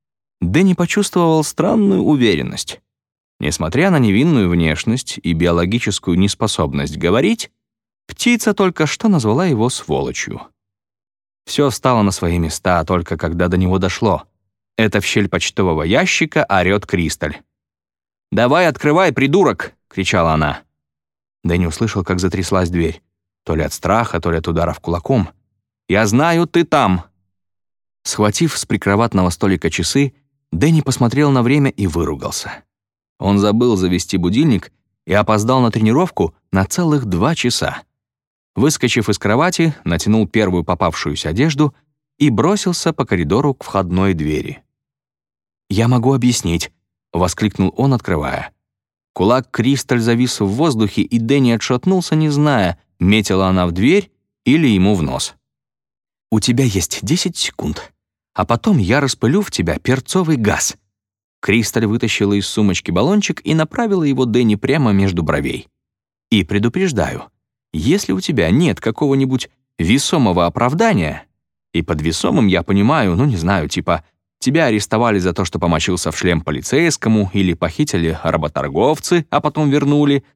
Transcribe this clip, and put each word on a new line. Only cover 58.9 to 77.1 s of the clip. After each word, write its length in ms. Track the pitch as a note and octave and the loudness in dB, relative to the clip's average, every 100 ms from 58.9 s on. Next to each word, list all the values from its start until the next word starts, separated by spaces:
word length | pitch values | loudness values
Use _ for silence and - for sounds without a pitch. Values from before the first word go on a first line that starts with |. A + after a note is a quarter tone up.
| C3 | 0
распылю 420 | C#3 - A#2 F3 | 0 0 0 0
в 100 | G3+ | -2
тебя 280 | - E2 D2 | -4 -4 -2
перцовый 580 | - C3 - F#3 E3 D3 | -2 -2 0 -2 0 0
газ». 400 | G#2 - - - _ _ _ _ _ _ | 0 -2 -4 -8 _ _ _ _ _ _
Кристаль 460 | - A2 A2 A2+ A2 | 0 0 0 -2 -2
вытащила 480 | A2+ A2 - G2+ | 0 -2 0 0
из 140 | G2+ F#2+ | 0 -2
сумочки 440 | - G#2 F2+ - | 0 0 0 -2
баллончик 500 | F2 C3 G#3 - E3 | 0 2 2 0 -4
и 100 | - | -2
направила 500 | D#3+ D#3 - A#3 G3 | 0 0 -2 -2 0
его 220 | D3+ C3 B2 | 0 0 2
Дэнни 300 | A2+ A#2 G2+ | 2 2 2
прямо 360 | B2+ D3+ B2+ | 0 2 2
между 320 | G2 G2 F2 | 2 2 0
бровей. 440 | D#2 D2 C#2 C2 - _ _ _ _ _ _ | -2 -2 -4 -8 -12 _ _ _ _ _ _
«И 140 | G#2+ | 0
предупреждаю, 800 | F2 G2+ A2+ F3+ F#3+ A#2+ C#2+ C2 - _ _ _ _ | 2 0 0 0 -2 0 -2 -6 -12 _ _ _ _
если 380 | E2 F2 F#3+ - | -4 0 0 0
у 80 | F#3+ | -4
тебя 300 | - C#3 E2 | -2 0 2
нет 320 | A2+ E3+ - | 2 2 0
какого-нибудь 680 | - - D3 C3+ C3+ C3 - _ _ - | -4 -2 0 2 0 -2 -6 _ _ -6
весомого 680 | E2 C3 - E3+ A2+ F2 E2+ | 0 2 2 2 2 2 0
оправдания, 800 | - B2 D#3+ A3+ D#3 D#2 - - _ _ _ _ | 0 0 2 2 2 -2 -6 -16 _ _ _ _
и 80 | F2 | -6
под 200 | D#2+ D#2 | -2 -2
весомым 460 | D#2 D#2 - - G#2 | -2 0 0 2 2
я 160 | F2+ | 2
понимаю, 520 | D#2+ G2 G#2+ D#3 G#2 F2 | 2 2 2 2 2 2
ну 100 | C#3+ | 2
не 120 | G2+ | 0
знаю, 320 | E2 G2 D2+ | 0 0 -2
типа, 340 | - E2 E2 - _ _ _ | -4 -2 -4 -4 _ _ _
тебя 260 | - D3+ D3+ | -2 2 2
арестовали 540 | A2 - A2 A#2+ G2+ | 0 0 0 0 0
за 140 | F2+ | 0
то, 120 | E2+ F#2 | -2 -4
что 140 | - | -2
помочился 520 | F2 D#2+ - F2+ E2 | 0 0 0 -2 -4
в 60 | - | -2
шлем 240 | F#2 E2 | 0 0
полицейскому, 880 | D#2 C#2 - D3+ E3+ - A2+ | -2 -6 -2 0 0 0 0